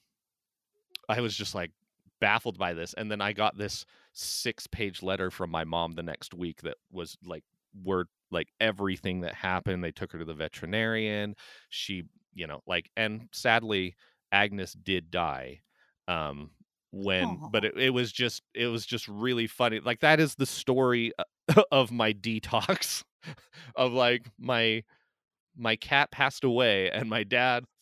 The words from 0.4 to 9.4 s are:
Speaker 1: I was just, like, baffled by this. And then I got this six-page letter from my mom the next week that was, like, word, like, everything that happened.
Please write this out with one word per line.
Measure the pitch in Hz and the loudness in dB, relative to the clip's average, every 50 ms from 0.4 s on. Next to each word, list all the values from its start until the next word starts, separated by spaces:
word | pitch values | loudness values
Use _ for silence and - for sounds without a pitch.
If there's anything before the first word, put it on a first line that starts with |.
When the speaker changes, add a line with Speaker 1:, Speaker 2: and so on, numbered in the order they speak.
| _ _ _ _ _ _ _ _ _ _ - - _ - | _ _ _ _ _ _ _ _ _ _ -20 -10 _ -2
Speaker 1:
I | 107 117 | -2 0
was | 120 110 101 | 0 -2 -2
just, | - 104 - - | -4 -6 -6 -4
like, | 98 87 80 - _ _ _ _ _ _ _ _ _ | -6 -6 -6 -10 _ _ _ _ _ _ _ _ _
baffled | 110 101 107 117 - 120 90 92 | 4 4 4 4 2 -2 -4 -2
by | 98 87 85 | -2 -2 -2
this. | 82 82 - - | -4 -6 -8 -8
And | - 107 107 | -8 -6 -4
then | 107 104 | -4 -2
I | 98 104 107 | -2 -2 0
got | 98 107 104 - 98 | 2 0 0 0 -2
this | 104 98 - - - - _ _ _ _ _ | -4 -6 -6 -8 -12 -14 _ _ _ _ _
six-page | - - - - - - 120 110 - - - - 113 107 98 87 - 95 | -10 -8 -6 -6 -4 -4 -4 -6 -6 -10 -12 -8 -6 -6 -6 -6 -6 -4
letter | 95 95 95 92 92 | -2 -2 -2 -2 -4
from | - - 92 85 | -4 -6 -6 -4
my | 82 82 82 | -2 -4 -2
mom | 80 85 85 85 82 82 | -2 -2 -2 -2 -2 -4
the | 85 85 | -6 -8
next | 82 76 - - - - | -8 -10 -10 -10 -6 -4
week | 87 87 85 78 - | -4 -4 -4 -6 -6
that | 82 80 - - _ _ | -8 -10 -10 -10 _ _
was, | 90 92 85 80 - - - | -12 -12 -12 -12 -14 -16 -14
like, | 87 85 76 - _ _ _ _ _ - 98 92 | -14 -14 -14 -14 _ _ _ _ _ -20 -8 -4
word, | 95 95 90 87 - _ _ _ _ | -2 0 0 -2 -4 _ _ _ _
like, | 90 85 - - _ - | -4 -4 -4 -4 _ -2
everything | 113 113 98 98 101 95 92 85 - 95 90 92 | 0 0 0 0 -2 -2 -2 -2 -4 -4 -4 -4
that | 87 85 - | -4 -6 -8
happened. | - | -6